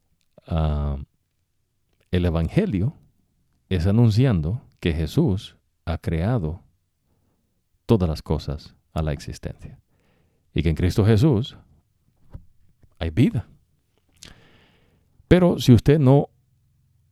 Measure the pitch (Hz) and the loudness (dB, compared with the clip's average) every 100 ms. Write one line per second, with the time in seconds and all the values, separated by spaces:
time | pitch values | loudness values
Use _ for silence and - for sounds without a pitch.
0 | _ _ _ _ - 85 78 73 73 69 | _ _ _ _ -6 -2 0 -2 -4 -6
1 | 69 _ _ _ _ _ _ _ _ _ | -10 _ _ _ _ _ _ _ _ _
2 | _ 90 87 82 82 - 208 98 113 - | _ -2 0 0 -2 -2 -2 -2 -4 -6
3 | _ _ _ _ _ _ _ 92 90 107 | _ _ _ _ _ _ _ -2 0 2
4 | 117 104 135 90 78 120 - _ 90 76 | 4 4 2 0 -2 -6 -10 _ -4 -2
5 | 78 - 160 92 - _ _ _ - 80 | -2 -2 -2 -2 -8 _ _ _ -10 -8
6 | - 82 95 127 80 87 _ _ _ _ | -6 -4 -2 -4 -6 -10 _ _ _ _
7 | _ _ _ _ _ _ _ _ - 113 | _ _ _ _ _ _ _ _ -2 0
8 | 90 76 - 76 - 69 - _ _ 82 | 0 -4 -6 -6 -6 -12 -14 _ _ -6
9 | 78 69 - 73 - - - - _ _ | -6 -6 -10 -14 -14 -16 -20 -20 _ _
10 | _ _ _ _ _ 73 76 78 90 - | _ _ _ _ _ -4 -2 0 0 2
11 | 101 107 156 107 131 - _ _ _ _ | 2 4 4 0 -2 -12 _ _ _ _
12 | _ _ _ - - _ _ _ _ _ | _ _ _ -20 -20 _ _ _ _ _
13 | 85 80 139 123 - _ _ _ _ _ | -4 0 0 0 -10 _ _ _ _ _
14 | _ _ - - _ _ _ _ _ _ | _ _ -20 -20 _ _ _ _ _ _
15 | _ _ _ 175 180 - 123 113 - 156 | _ _ _ 4 4 2 4 4 6 2
16 | 131 139 - _ _ _ _ _ _ _ | 4 2 0 _ _ _ _ _ _ _
17 | _ | _